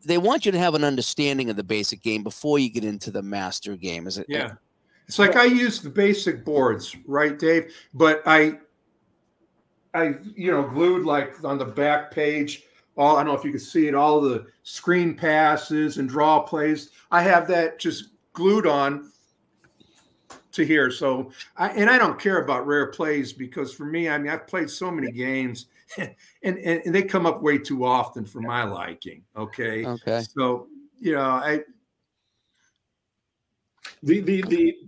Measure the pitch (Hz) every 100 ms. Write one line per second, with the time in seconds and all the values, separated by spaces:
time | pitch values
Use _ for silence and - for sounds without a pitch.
0 | 147 175 196 285 214 180 180 151 147 131
1 | - - 143 139 120 104 95 107 101 104
2 | 113 107 104 - 147 147 127 113 107 101
3 | - 101 98 101 92 - 101 95 90 85
4 | 87 98 - 147 123 107 _ _ _ _
5 | - - 196 240 247 247 247 - 147 135
6 | 202 202 180 135 - 147 127 107 - -
7 | - 143 151 147 160 165 160 - _ 131
8 | 156 151 160 156 156 - _ _ _ _
9 | _ _ _ _ _ _ _ _ _ 165
10 | 160 139 208 - 180 151 131 131 175 180
11 | 156 143 139 - 151 139 123 143 147 147
12 | - - 151 151 147 - _ _ _ -
13 | 147 147 147 139 147 135 - 165 151 139
14 | 147 151 139 117 - _ - - - 180
15 | 170 - 165 156 151 151 - 151 151 -
16 | 131 139 151 156 - 160 151 151 - _
17 | - 170 180 175 175 175 165 160 170 -
18 | - _ _ - 185 214 170 143 139 143
19 | - _ _ _ _ _ _ _ _ _
20 | _ _ - - _ - 151 156 131 127
21 | 139 131 131 - - - 175 220 214 254
22 | 190 - 202 180 147 127 143 147 135 -
23 | 156 147 123 - 123 - 139 - 147 165
24 | 165 147 147 160 - 185 151 - 185 165
25 | 127 117 127 131 127 120 - _ - -
26 | 180 - _ _ 196 185 185 165 180 185
27 | 190 190 170 160 151 143 147 135 127 127
28 | 120 123 107 120 117 120 110 92 87 82
29 | 90 80 _ 107 107 - 113 110 127 117
30 | - 113 113 143 127 123 - - - -
31 | 190 143 135 127 147 151 151 _ _ _
32 | _ _ _ _ _ _ _ _ _ _
33 | _ _ _ _ _ _ _ _ - -
34 | 147 196 190 190 - 349 165 -